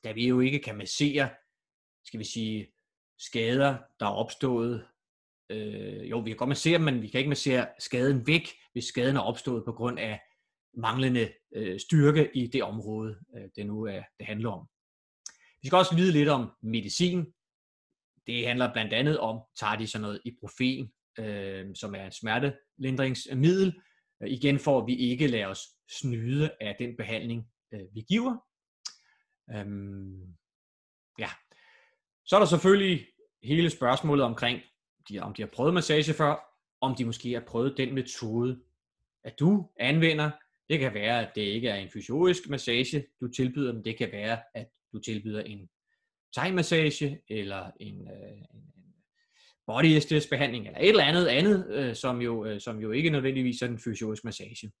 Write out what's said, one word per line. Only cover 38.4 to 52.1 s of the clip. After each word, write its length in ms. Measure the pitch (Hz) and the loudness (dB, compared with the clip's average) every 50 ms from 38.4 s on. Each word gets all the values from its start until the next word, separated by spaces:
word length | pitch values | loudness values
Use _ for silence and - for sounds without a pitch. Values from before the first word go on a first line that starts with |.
| 120 127 127 123 _ _ _ _ _ _ _ _ _ _ _ _ _ | -2 -2 -4 -6 _ _ _ _ _ _ _ _ _ _ _ _ _
at 160 | 110 - - | -18 -4 2
du 280 | 143 170 208 202 175 - _ - | 4 4 4 4 2 -2 _ -2
anvender. 500 | 117 127 147 160 160 165 156 151 151 151 147 - _ _ _ _ _ _ | 0 2 4 6 6 4 4 4 0 -2 -2 -6 _ _ _ _ _ _
Det 100 | 151 160 | 0 0
kan 160 | 135 131 101 | 0 0 -2
være, 320 | 104 101 110 120 120 113 | -2 0 0 2 0 0
at 80 | 101 - | -2 -4
det 80 | 107 104 | -4 -2
ikke 260 | 101 101 113 120 120 | -2 -2 -2 -2 -2
er 80 | 104 | -2
en 140 | 98 98 87 | -2 -6 -8
fysiologisk 580 | - 107 98 - 117 151 175 185 175 180 - - | -10 -12 -8 -4 0 2 4 4 2 2 -2 -6
massage, 580 | 143 127 - - 117 120 131 - - 147 131 _ _ _ | -8 -6 -2 0 0 0 0 0 -2 -6 -6 _ _ _
du 80 | 127 120 | -10 -8
tilbyder, 440 | 123 - 131 127 127 147 139 123 117 | -2 0 -2 0 0 -2 -2 -2 -4
men 120 | 110 104 | -4 -6
det 140 | 113 113 - | -8 -4 -4
kan 140 | 123 107 - | -4 -6 -4
være, 260 | 104 104 107 117 113 - _ _ | -6 -4 -4 -4 -4 -6 _ _
at 140 | 113 120 - _ _ _ _ - | -14 -14 -14 _ _ _ _ -14
du 60 | 110 | -12
tilbyder 440 | - - 113 107 104 110 104 107 - | -8 -6 -8 -6 -6 -6 -8 -8 -8
en 260 | - 107 101 98 87 _ _ _ _ _ _ _ _ _ _ _ _ - | -10 -12 -16 -18 -20 _ _ _ _ _ _ _ _ _ _ _ _ -4
thai-massage, 840 | 127 135 180 190 180 165 - 170 165 156 151 143 - 151 139 143 160 _ _ | -2 -2 0 0 0 0 2 4 4 4 2 0 0 -4 -4 -4 -8 _ _
eller 420 | 107 110 101 98 98 98 92 98 - _ | -8 -6 -6 -6 -8 -8 -10 -12 -16 _
en, 280 | - 104 101 95 95 101 | -16 -14 -14 -14 -16 -16
øh, 240 | 98 101 101 101 104 | -18 -18 -18 -20 -20
en, 140 | 104 - - _ 107 101 - _ | -20 -20 -20 _ -20 -20 -20 _
en 200 | 95 92 _ _ _ _ _ _ _ _ _ _ _ _ _ _ _ _ | _ -20 _ _ _ _ _ _ _ _ _ _ _ _ _ _ _ _
body 340 | - 110 123 151 160 156 151 | -4 2 6 8 8 8 8
S 60 | 147 | 6
D 160 | - 160 156 147 | 4 2 0 2
S-behandling, 440 | - 147 131 143 131 117 120 104 | 2 0 0 0 0 0 -4 -8
eller 140 | 104 - - | -10 -4 4
et 80 | 147 196 | 6 8
eller 160 | 220 208 147 | 8 8 8
andet 220 | 139 156 175 180 | 6 6 4 4
andet, 400 | 156 120 139 170 208 208 190 185 - | 4 4 6 6 6 6 4 2 -2
øh, 240 | 104 131 139 123 113 | -2 -2 -2 -2 -4
som 260 | 110 - 131 | -2 -2 -2